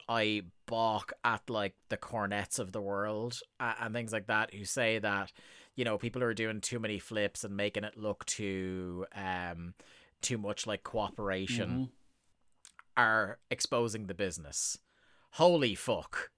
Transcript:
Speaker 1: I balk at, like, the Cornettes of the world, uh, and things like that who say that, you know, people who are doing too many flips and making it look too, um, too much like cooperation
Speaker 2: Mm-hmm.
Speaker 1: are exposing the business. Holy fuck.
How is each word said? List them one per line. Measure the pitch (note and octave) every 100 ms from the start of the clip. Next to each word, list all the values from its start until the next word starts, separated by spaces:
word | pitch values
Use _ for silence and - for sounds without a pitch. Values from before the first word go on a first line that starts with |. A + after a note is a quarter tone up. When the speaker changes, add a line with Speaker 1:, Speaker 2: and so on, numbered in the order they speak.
| -
Speaker 1:
I | A#2 G#2+ G#2+ F2+ - -
balk | A2+ A2+ G#2+ - -
at, | A#2 G#2+ -
like, | A2 G2+ - -
the | G#2
Cornettes | - A2+ G2+ G#2 G2+ -
of | F#2+
the | G#2
world, | G2+ G2 G#2 G#2+ A#2+ A#2+ - -
uh, | B2 A2
and | A2+
things | A#2 A2+
like | A2 G2+
that | G#2+ A2+
who | G2+
say | G2 - A#2 A2
that, | G#2 G2+ G2+ - - - - -
you |
know, | A#2 G#2+
people | A#2 B2+
who | A#2+
are |
doing | A2+ A2+ G#2+
too | - A#2+
many | A2 G2+
flips | - A2 G2+ -
and | G2+ G2
making | G#2 G#2
it | G#2+ A2
look | G#2+ G2+
too, | - - G2+ F#2+ F#2 F#2 F2+ F2 F#2
um, | G2 F#2 F2+ F2 E2+ E2+ - - - - _
too | - A#2
much | G#2 G#2+ A2
like | G2+
cooperation | - A2+ G#2 - G2+ F#2+ G2 A#2+ G#2+
Speaker 2:
Mm-hmm. | B2 C3 - _ _ _ _ _ _ - - - -
Speaker 1:
are | A#2 A2 G2 A#2 _
exposing | A#2+ - B2 A#2 A2 G2
the |
business. | F2 G2 E2 D2 - - - _ _ _ - _
Holy | - F3 E3+ B2
fuck. | F#2+ - F#2+ - - -